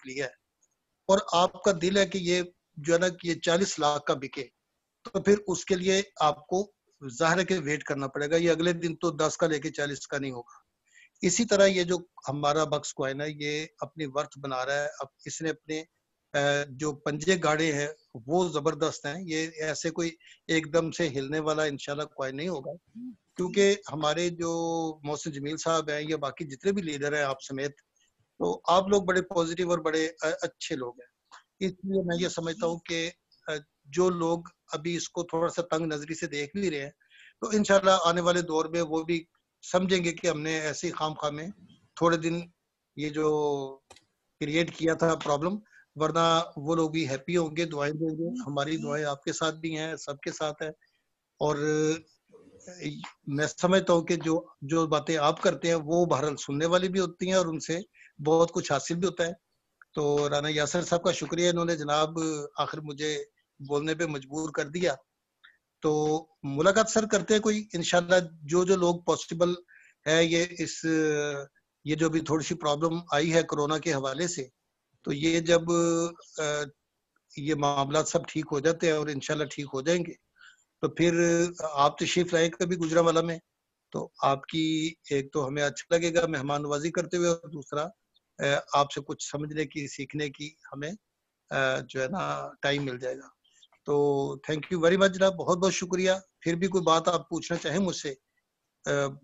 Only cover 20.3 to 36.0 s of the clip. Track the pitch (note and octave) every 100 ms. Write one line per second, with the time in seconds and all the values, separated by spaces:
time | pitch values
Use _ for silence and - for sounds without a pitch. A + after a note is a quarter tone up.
20.3 | - - D#3+ D#3 E3 E3 - E3 C3 C3+
21.3 | D#3 D#3 D3+ D#3 C#3 - C#3+ D3 - C3+
22.3 | C3+ F3+ D3+ C#3 F3 _ A3+ B3 G#3+ _
23.3 | - F3+ G3+ G3 G3+ - D3 D3+ D#3+ F3
24.3 | E3+ E3+ E3 E3 E3 D#3+ D#3 D3 D3+ E3
25.3 | C#3 C#3+ D#3 E3 D#3+ D3+ D3 D3+ D3+ C#3
26.3 | - D3+ C3+ G3 G3+ D#3+ C#3+ C#3+ D3 C#3
27.3 | C3+ - C#3 C#3+ - _ _ _ _ _
28.3 | - F3 F#3 - F3+ G3 G3+ F3+ F#3 F3+
29.3 | F3+ E3 F3 F3 E3+ D#3 D#3+ D#3+ - D#3+
30.3 | F3+ E3+ - - C#3 B2 A#2+ - _ _
31.3 | - _ - F#3+ F#3 F#3+ F#3+ F3 E3+ F3
32.3 | - E3 D#3+ E3+ E3+ - E3 E3+ - _
33.3 | _ - D3+ - _ C#3+ D3+ F#3 F3 E3
34.3 | E3+ E3+ _ - D#3+ E3+ E3+ - F3+ E3+
35.3 | E3 E3+ - E3+ D#3+ E3 D3